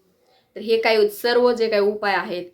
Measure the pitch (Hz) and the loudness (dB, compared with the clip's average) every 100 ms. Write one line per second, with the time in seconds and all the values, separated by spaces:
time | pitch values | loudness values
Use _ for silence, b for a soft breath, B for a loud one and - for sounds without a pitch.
0 | _ _ _ b b - 214 226 226 220 | _ _ _ b b -10 -2 0 2 2
1 | 208 - 240 240 247 226 226 208 202 208 | 2 0 0 2 2 2 0 0 0 -2
2 | 208 185 175 175 175 | -2 -2 -4 -8 -10